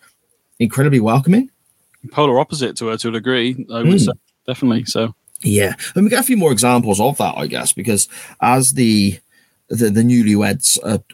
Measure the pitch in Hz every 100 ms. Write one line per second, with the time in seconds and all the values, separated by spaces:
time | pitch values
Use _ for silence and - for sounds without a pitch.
0 | _ _ _ _ _ _ 117 135 147 135
1 | 107 123 151 208 269 _ _ _ _ _
2 | - - 147 123 151 156 120 - 113 110
3 | 117 113 113 127 120 127 120 117 135 190
4 | 110 - _ _ - 131 127 113 113 -
5 | 113 - _ - - 101 95 - - -
6 | 208 247 254 233 165 131 123 123 113 95
7 | 123 147 95 - 76 60 - - 98 101
8 | - - - - 113 131 131 139 117 107
9 | 101 95 _ _ _ _ _ 110 113 104
10 | 117 123 107 104 104 98 - - - 104
11 | -